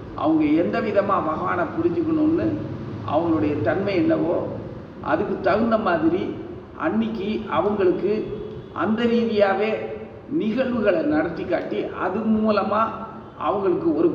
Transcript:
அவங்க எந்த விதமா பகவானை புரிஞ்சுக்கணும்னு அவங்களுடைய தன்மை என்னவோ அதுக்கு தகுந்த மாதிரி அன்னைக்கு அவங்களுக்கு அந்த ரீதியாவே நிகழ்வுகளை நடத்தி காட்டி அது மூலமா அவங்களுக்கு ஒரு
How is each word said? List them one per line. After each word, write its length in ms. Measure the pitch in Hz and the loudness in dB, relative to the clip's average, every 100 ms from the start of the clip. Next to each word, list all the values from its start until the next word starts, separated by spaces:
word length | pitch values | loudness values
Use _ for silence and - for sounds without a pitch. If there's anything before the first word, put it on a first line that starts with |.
| - - | -10 -2
அவங்க 280 | - 160 | 2 4
எந்த 380 | 147 156 202 233 | 4 4 4 0
விதமா 360 | 214 196 196 180 156 | 2 2 2 2 0
பகவானை 400 | 156 180 170 156 | -2 -2 -2 -2
புரிஞ்சுக்கணும்னு 840 | - 170 170 156 311 156 339 - - - - - - - | 0 0 0 0 2 4 2 0 -2 -6 -8 -10 -8 -2
அவங்களுடைய 540 | 147 170 160 151 147 | 0 2 2 2 2
தன்மை 340 | 156 165 202 180 | 0 0 0 2
என்னவோ 420 | 160 156 156 - - - - - - - | 2 2 2 0 -2 -8 -10 -14 -14 -10
அதுக்கு 340 | - 160 196 196 | -2 0 0 0
தகுந்த 360 | 180 202 233 220 | 2 2 2 2
மாதிரி 440 | 190 165 160 180 - - - - - - | 2 2 2 2 -2 -6 -10 -14 -16 -4
அன்னைக்கு 640 | 156 214 220 - 202 196 - | -2 0 0 -2 -4 -4 -2
அவங்களுக்கு 640 | - 208 202 175 - 202 214 - - - - - | 0 0 2 2 2 0 -2 -4 -8 -8 -12 -12
அந்த 300 | - 180 220 | -4 -2 2
ரீதியாவே 640 | 233 226 214 208 196 190 220 - - - - - - | 2 2 2 2 2 2 0 -2 -6 -10 -12 -16 -6
நிகழ்வுகளை 720 | - 214 247 247 240 202 170 | -2 0 0 0 2 2 2
நடத்தி 420 | 294 156 - - | 2 0 0 -4
காட்டி 360 | 185 156 - 208 | -2 -2 -2 -4
அது 360 | - - 180 214 | -4 -4 -4 -2
மூலமா 640 | 220 214 214 202 190 208 226 - - - - - | 2 2 4 2 2 0 0 -2 -12 -12 -16 -6
அவங்களுக்கு 600 | - 196 190 160 165 147 | -2 0 2 2 2 4
ஒரு 120 | 170 | 4